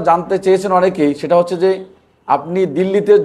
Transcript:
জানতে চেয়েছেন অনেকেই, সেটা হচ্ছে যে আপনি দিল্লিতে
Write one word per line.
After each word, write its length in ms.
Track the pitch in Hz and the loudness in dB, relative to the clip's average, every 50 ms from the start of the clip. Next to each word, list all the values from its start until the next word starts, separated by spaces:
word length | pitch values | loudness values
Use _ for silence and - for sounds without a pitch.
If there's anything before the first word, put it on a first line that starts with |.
| 160 170 | 2 2
জানতে 260 | 170 175 165 - 196 185 185 | 0 0 0 -2 -4 -2 2
চেয়েছেন 260 | 190 190 185 190 196 185 180 | 2 2 2 0 0 0 2
অনেকেই, 300 | 180 190 180 165 147 147 139 143 | 2 0 0 0 0 0 0 -2
সেটা 140 | - 143 170 175 | -2 0 2 2
হচ্ছে 160 | 175 175 185 165 185 | 2 0 -2 -2 0
যে 60 | 190 190 190 190 - - _ _ _ _ _ _ - 135 | 0 0 -2 -6 -14 -20 _ _ _ _ _ _ -2 -2
আপনি 240 | 143 143 165 180 190 185 160 135 | -2 -2 -4 -2 -2 -2 -2 -2
দিল্লিতে 360 | 165 185 190 190 208 202 202 208 202 | -2 -2 0 0 0 2 4 4 4